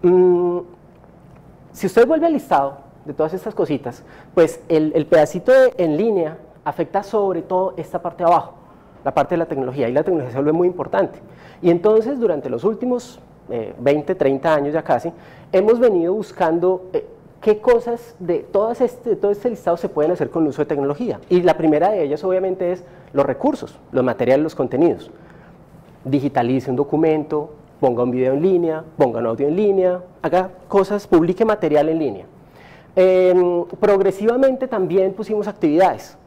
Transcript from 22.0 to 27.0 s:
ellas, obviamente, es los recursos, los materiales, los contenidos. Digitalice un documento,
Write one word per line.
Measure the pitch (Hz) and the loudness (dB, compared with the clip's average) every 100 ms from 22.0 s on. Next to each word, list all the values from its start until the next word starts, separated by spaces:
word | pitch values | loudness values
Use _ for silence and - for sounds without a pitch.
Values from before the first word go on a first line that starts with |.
ellas, | 143 151 | -2 -2
obviamente, | 190 185 190 185 180 | -2 -2 -2 -4 -4
es | 180 - - - | -6 -10 -20 -4
los | 139 139 | -2 0
recursos, | 127 277 294 - - - | 0 -2 -2 -10 -18 -4
los | 131 | -2
materiales, | 127 113 120 135 | -2 0 2 2
los | 156 - | 0 -4
contenidos. | 127 123 165 104 - - - - - - - - - - | -4 0 0 0 -10 -20 -20 -20 -20 -20 -20 -20 -20 -16
Digitalice | 131 139 139 135 120 131 127 | -4 -2 -2 -2 0 -2 -2
un | 127 | -4
documento, | 143 151 | -2 0